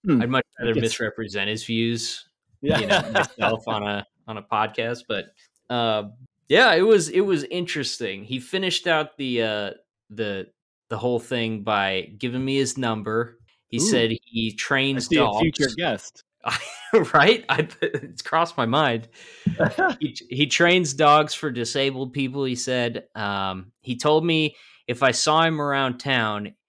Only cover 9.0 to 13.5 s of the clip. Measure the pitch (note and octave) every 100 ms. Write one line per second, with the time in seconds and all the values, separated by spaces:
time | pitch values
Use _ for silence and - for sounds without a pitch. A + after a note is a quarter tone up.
9 | D3+ - C3+ A#2 A2 G#2 G2+ - _ _
10 | _ G#2+ G#2+ G2 F#2 _ _ _ _ G#2+
11 | B2 A#2+ - B2 A2+ A2 G#2+ G#2 G2 F#2+
12 | E2+ G#2 B2 B2+ C3 C#3 C3 C3+ B2 A2
13 | G#2 A2+ A#2 _ _